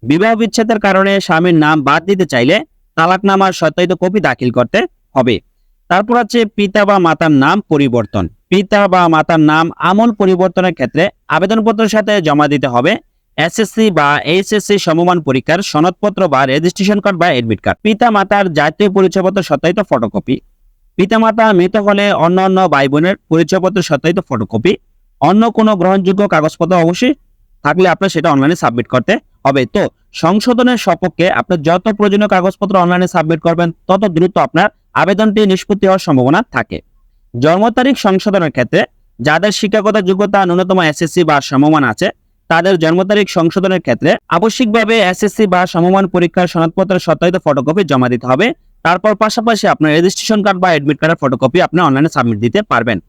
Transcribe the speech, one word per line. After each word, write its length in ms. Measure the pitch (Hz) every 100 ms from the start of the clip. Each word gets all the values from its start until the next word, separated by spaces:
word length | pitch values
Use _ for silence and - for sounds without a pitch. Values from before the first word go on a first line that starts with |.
বিবাহ 280 | 110 156 214 226
বিচ্ছেদের 440 | 226 - 220 220
কারণে 340 | 208 190 196 196
স্বামীর 360 | - 160 175 165
নাম 160 | 151 156
বাদ 200 | 139 151 165
দিতে 200 | 196 175
চাইলে 300 | - 135 196 311 _ _ -
তালাকনামার 560 | 165 185 202 190 190
সত্যায়িত 400 | 180 160 147 180
কপি 260 | 180 180 202
দাখিল 280 | 156 127 127
করতে 280 | 120 123 202 302 _ _
হবে। 220 | - 123 104 _ _ _ _ _
তারপর 260 | 175 208 240
আছে 220 | 226 240 214 -
পিতা 260 | 202 214 202
বা 100 | 202
মাতার 340 | 175 156 165 147
নাম 220 | 139 190 -
পরিবর্তন। 580 | 156 139 120 107 104 92 _ _
পিতা 340 | 185 196 208 202
বা 140 | 185 175
মাতার 340 | 160 156 165
নাম 240 | 151 156 165 -
আমল 300 | 156 196 233
পরিবর্তনের 600 | 214 196 185 185 180 185
ক্ষেত্রে 300 | 160 127 147 190 - _
আবেদনপত্রের 640 | 156 185 226 214 214 220
সাথে 220 | 214 208 208
জমা 240 | 156 147 151
দিতে 200 | 143 135
হবে 240 | 120 139 226 _ _ _ -
এসএসসি 480 | 160 - 214 - 220
বা 160 | 160 143 147 -
এইচএসসি 500 | 175 196 214 - 202
সমমান 380 | - 160 175 175
পরীক্ষার 380 | 147 131 - 165
সনদপত্র 580 | 196 151 165 180 208 196 185
বা 120 | 135
রেজিস্ট্রেশন 560 | 135 135 170 - 190 208
কার্ড 160 | 202 185
বা 80 | 175
অ্যাডমিট 320 | 135 113 107
কার্ড, 160 | - 92
পিতা 260 | 214 214 240
মাতার 360 | 208 196 202 190
জাতীয় 360 | 151 147 156 208
পরিচয়পত্র 500 | 196 190 196 185 196
সত্যায়িত 360 | 170 143 160 185
ফটোকপি, 540 | 208 135 113 104 - 131 _ _ _ _ _ -
পিতা 200 | 190 220
মাতা 280 | 220 220 220
মৃত 220 | 196 185 214
হলে 280 | 202 202 202
অন্যান্য 440 | 196 165 180 190 185 185
ভাই 180 | 143 139
বোনের 280 | 143 170 202 _
পরিচয়পত্র 520 | 160 165 190 185 196
সত্যায়িত 380 | 170 143 160 175 -
ফটোকপি, 480 | 127 107 110 170 - _ _ _ _
অন্য 200 | 147 202 226
কোনো 200 | 226 220 208
গ্রহণযোগ্য 460 | 180 196 185 190 202
কাগজপত্র 460 | 160 156 - 165 180
অবশ্যই 360 | 165 175 247 302 _ _ _ _ 143
থাকলে 220 | 160 180
আপনার 200 | 165 190
সেটা 200 | 165 165
অনলাইনে 260 | 143 135 170
সাবমিট 280 | 147 117 120
করতে 260 | 127 120 214 _ _
হবে। 200 | 139 135 123
তো 180 | 208 165 _ _ -
সংশোধনের 640 | 160 202 247 240 247 247
সপক্ষে 460 | - 175 185 - 170
আপনি 240 | - - 180
যত 240 | 147 180 220
প্রয়োজনীয় 360 | 208 208 202 208
কাগজপত্র 460 | 190 180 - 196 196
অনলাইনে 300 | 175 180 180
সাবমিট 320 | 180 156 160
করবেন 260 | 170 165 170 165 _
তত 180 | 190 208
দ্রুত 240 | 160 175 185
আপনার 300 | 139 156 208 _ _
আবেদনটি 480 | - 156 196 220 208 214
নিষ্পত্তি 400 | 185 - 202 190
হওয়ার 180 | 190 -
সম্ভাবনা 340 | 139 127 165 247
থাকে। 260 | - 113 78 - _ _ _ _
জন্ম 300 | 120 143 175 220
তারিখ 260 | 233 254 262
সংশোধনের 540 | 202 190 214 196 165
ক্ষেত্রে 300 | - 123 165 - _ _ _
যাদের 320 | 120 156 202
শিক্ষাগত 440 | 202 208 220 208 214
যোগ্যতা 380 | 185 190 202 202 185
ন্যূনতম 340 | 175 185 185
এসএসসি 400 | 165 151 165 -
বা 120 | 165 147
সমমান 420 | - 135 147 156
আছে 240 | 131 107 190 - _ _ _
তাদের 240 | 165 175 190
জন্ম 200 | 160 170
তারিখ 240 | 190 208 202
সংশোধনের 520 | - 165 190 190 185
ক্ষেত্রে 300 | - 117 151 214 _
আবশ্যিকভাবে 680 | 170 214 - 247 220 214 226
এসএসসি 420 | 185 185 208 - 214
বা 140 | 180 180
সমমান 400 | 175 170 190 190
পরীক্ষার 400 | 180 175 - 180
সনদপত্রের 540 | 175 165 165 190 185
সত্যায়িত 360 | - 160 170 185
ফটোকপি 440 | - 143 131 165 185
জমা 220 | 139 127
দিতে 160 | 120 123
হবে। 200 | 131 220 330 _ _ 160
তারপর 260 | 180 214 208
পাশাপাশি 500 | 214 220 226 220 196
আপনার 220 | 143 156
রেজিস্ট্রেশন 480 | 151 175 - - 214
কার্ড 160 | 202 190
বা 100 | 180
অ্যাডমিট 280 | 160 139 147
কার্ডের 200 | 160 165
ফটোকপি 380 | 139 123 131 170
আপনি 180 | 165 160
অনলাইনে 280 | 165 135 156
সাবমিট 280 | - 120 110
দিতে 200 | 117 196
পারবেন। 340 | 208 123 113 104